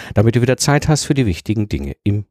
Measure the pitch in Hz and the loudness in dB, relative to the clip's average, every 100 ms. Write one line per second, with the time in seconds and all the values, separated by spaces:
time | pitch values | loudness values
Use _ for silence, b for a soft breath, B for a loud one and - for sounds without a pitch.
0 | B - 113 117 123 123 - 143 - 151 | B 2 2 4 2 0 2 0 2 0
1 | - 139 117 85 - 110 104 - 69 - | 0 0 0 -2 -2 -2 -2 -4 -6 -4
2 | 101 104 - | -2 -2 -6